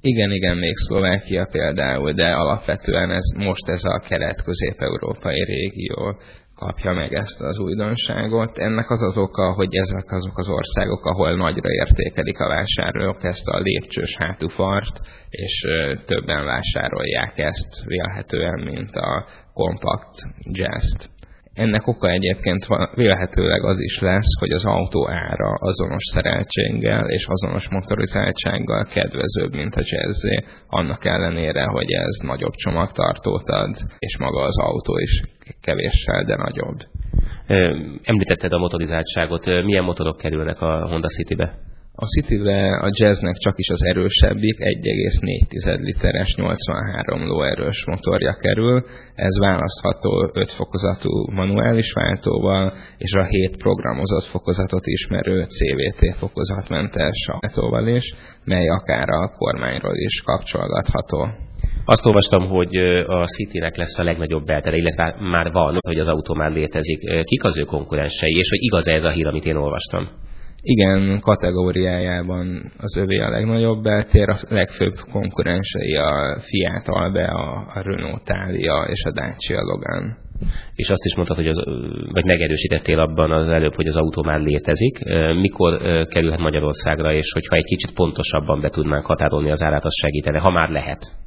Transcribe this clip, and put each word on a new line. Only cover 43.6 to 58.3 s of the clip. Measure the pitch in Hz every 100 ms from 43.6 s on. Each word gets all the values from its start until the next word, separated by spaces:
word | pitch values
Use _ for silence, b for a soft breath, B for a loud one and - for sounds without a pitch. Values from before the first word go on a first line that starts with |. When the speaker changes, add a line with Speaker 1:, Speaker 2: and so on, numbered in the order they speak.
| 92
Speaker 1:
az | 87 87
erősebbik, | 92 92 - 98 101 110 110
egy | 101 104 -
egész | 104 92 -
négy | 95 92 -
tized | - - 95
literes, | 98 92 - - 92 -
nyolcvanhárom | 95 85 - - 101 92 - - 82
lóerős | 80 69 - - 98 -
motorja | 87 - 92 -
kerül. | - 98 101 117 123 123 B B -
Ez | 92 95
választható | 98 90 95 - - - - 95 90
öt | - -
fokozatú | - - 92 95 92 - 107 -
manuális | 98 92 104 117 113 113
váltóval, | - 120 95 - - 98 95 95 B B B
és | 92
a | 95
hét | 90 98 95 -
programozott | 101 98 - 60 95 95 -
fokozatot | 104 - 90 92 92 -
ismerő | - - 92 - 92
C | 85 - 69 67
V | 69 -
T | 87 87
fokozatmentes | 101 - - 98 - - 101 - 73 - - -
váltóval | - - 113 - 113
is, | 120 - B B